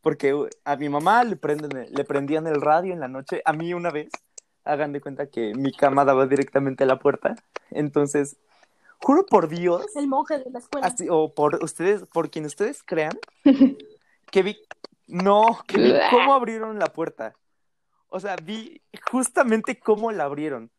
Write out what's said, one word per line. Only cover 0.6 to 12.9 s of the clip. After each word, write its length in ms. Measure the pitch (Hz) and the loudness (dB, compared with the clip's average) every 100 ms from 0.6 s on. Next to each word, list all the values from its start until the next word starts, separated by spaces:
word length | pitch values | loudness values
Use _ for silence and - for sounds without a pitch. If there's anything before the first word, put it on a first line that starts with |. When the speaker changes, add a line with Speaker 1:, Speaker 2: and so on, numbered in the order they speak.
Speaker 1:
a 120 | - 139 | -6 -4
mi 120 | 147 | -2
mamá 360 | 143 165 226 | -2 2 2
le 120 | 240 180 | 2 -2
prenden, 520 | 147 151 151 135 117 | -4 -4 -6 -10 -8
le 140 | 135 | -6
prendían 420 | 139 143 139 156 160 | -2 -4 -2 -4 -2
el 140 | 147 | -2
radio 320 | 151 156 185 | 2 2 0
en 80 | 175 | -6
la 80 | 131 | -8
noche. 340 | 131 143 180 | -10 -8 -4
A 80 | - | -2
mí 220 | 151 170 | -4 -4
una 160 | 175 170 | -4 -4
vez, 200 | 151 151 - _ - _ _ | -4 -8 -14 _ -20 _ _
hagan 280 | - 147 151 | -6 -4 -2
de 80 | 143 | -6
cuenta 260 | 143 135 143 | -10 -10 -8
que 260 | - 110 | -4 -4
mi 180 | 113 139 | -2 -4
cama 320 | 135 143 139 | 2 2 4
daba 220 | 139 131 135 | 4 4 4
directamente 560 | 139 139 135 139 131 | 2 2 0 -2 0
a 40 | 135 | 2
la 100 | 131 | 4
puerta. 380 | 143 135 - 226 _ - _ | 2 0 -2 -4 _ -18 _
Entonces, 680 | - 147 147 143 147 139 - _ _ _ _ _ _ | -6 -2 0 0 0 -2 -6 _ _ _ _ _ _
juro 260 | - 294 | 2 2
por 220 | 392 220 165 | 4 2 2
Dios, 360 | 170 175 170 415 | -2 0 0 -2
Speaker 2:
El 140 | 294 285 | -6 -2
monje 300 | 262 311 302 | -2 -2 -6
de 100 | 254 | -6
la 80 | 254 | -16
escuela. 300 | - 294 185 | -10 -4 -4
Speaker 1:
así, 180 | 151 165 | -4 0
o 240 | 165 156 | 0 0
por 300 | - 147 160 | 0 0 0
ustedes, 420 | 160 - 170 202 185 | -6 -4 0 0 -2
por 240 | 165 156 | -4 -4
quien 160 | 165 151 | -6 -10
ustedes 360 | - 208 285 | -6 -6 -6
crean, 340 | - | -6